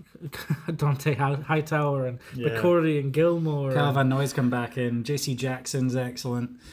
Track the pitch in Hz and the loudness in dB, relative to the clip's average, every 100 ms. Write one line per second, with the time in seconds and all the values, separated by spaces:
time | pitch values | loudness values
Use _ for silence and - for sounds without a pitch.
0 | - - 151 - - 147 - 160 147 135 | -20 -16 -14 -12 -6 -4 -4 -2 0 0
1 | 156 135 139 139 147 156 151 151 147 139 | 0 0 0 -2 0 -2 0 0 0 0
2 | 127 123 - 131 117 113 175 175 160 147 | -2 -6 -10 -4 -2 2 4 6 4 2
3 | 139 143 170 170 160 147 135 131 143 135 | 0 2 4 4 0 0 0 2 2 4
4 | 131 131 139 - 123 123 117 131 120 117 | 2 2 0 2 2 0 -2 -2 -2 -2
5 | 117 143 - 123 131 127 - 139 127 127 | -2 -2 -2 -2 -2 -4 -4 0 0 0
6 | 123 123 127 123 123 - - | -2 -4 -4 -2 -4 -8 -20